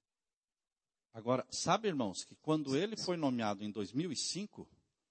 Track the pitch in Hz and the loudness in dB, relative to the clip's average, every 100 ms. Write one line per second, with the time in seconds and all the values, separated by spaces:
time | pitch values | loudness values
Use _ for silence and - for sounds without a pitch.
0 | _ _ _ _ _ _ _ _ _ _ | _ _ _ _ _ _ _ _ _ _
1 | _ 113 113 127 - - 160 202 220 147 | _ -4 0 2 0 -2 2 4 2 0
2 | 104 - - - 156 156 135 135 208 220 | 0 -2 -10 -6 0 0 2 0 0 -2
3 | - 170 143 123 107 98 104 104 98 123 | -4 0 2 2 0 0 -4 -4 -4 -2
4 | 175 120 - 170 208 - 82 _ _ _ | -2 -2 -4 -4 -8 -12 -16 _ _ _
5 | _ | _